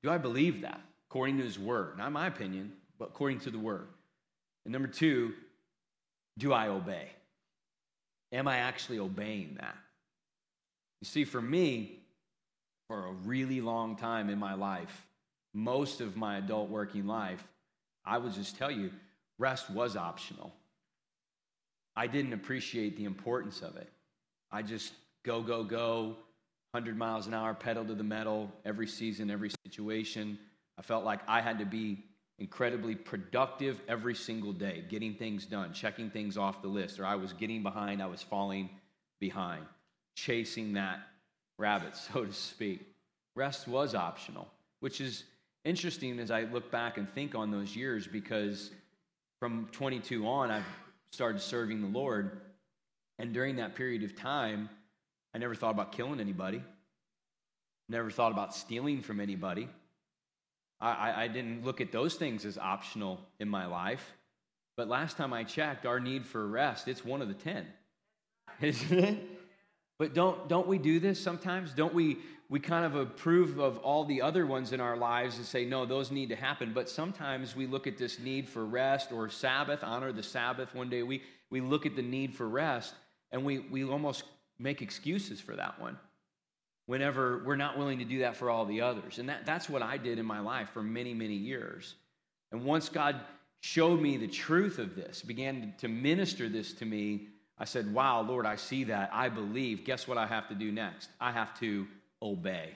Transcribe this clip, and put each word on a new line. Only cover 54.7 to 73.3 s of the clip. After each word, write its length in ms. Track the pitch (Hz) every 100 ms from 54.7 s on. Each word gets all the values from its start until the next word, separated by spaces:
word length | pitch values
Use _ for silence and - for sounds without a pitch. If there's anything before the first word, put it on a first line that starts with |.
| - _ _ _ _ _
I 40 | 113
never 180 | 123 110
thought 160 | 117
about 220 | 104 -
killing 260 | - 123 143
anybody, 420 | 104 90 92 113 131 - _ _ _ _ _ _ _ _ _ _ -
never 240 | 117 113
thought 220 | 101 117
about 200 | 104 101
stealing 480 | - - 117 143 143
from 200 | 113 104
anybody. 480 | 101 95 92 90 87 - _ _ _ _ _ _ _ _ _ _
I, 100 | 113
I, 320 | 117 110 98
I 40 | 117
didn't 340 | 113 117 117
look 160 | 123 131
at 140 | 117
those 220 | 117 151 165
things 280 | 156 110
as 140 | 104 98
optional 640 | 95 98 - 110 101 92 - _
in 80 | 104
my 180 | 101 90
life. 480 | 87 92 131 - - _ _ _ _ _ -
But 140 | 113
last 260 | 123 156 -
time 160 | 139
I 140 | 120 110
checked, 400 | - 151 135 123
our 160 | 123
need 240 | 123 131 113
for 200 | 117 104
rest, 440 | 113 143 110 -
it's 160 | 131 120
one 160 | 135
of 80 | 120
the 60 | 98
ten, 320 | 156 160 80 - _ _ _
<laughs> 480 | _ _ _ - -
isn't 380 | 151 127 156 180
it? 300 | 196 208 - - - - _ _ _ _
But 160 | 156
don't, 360 | 135 185 175 -
don't 180 | 165 180
we 100 | 190
do 220 | 147 165
this 220 | 190 190
sometimes? 500 | - 170 185 180 175
Don't 220 | 127 -
we, 240 | 170 156 - - - -
we 100 | 139
kind 240 | 147 165
of 120 | 165 143
approve 640 | 127 - 165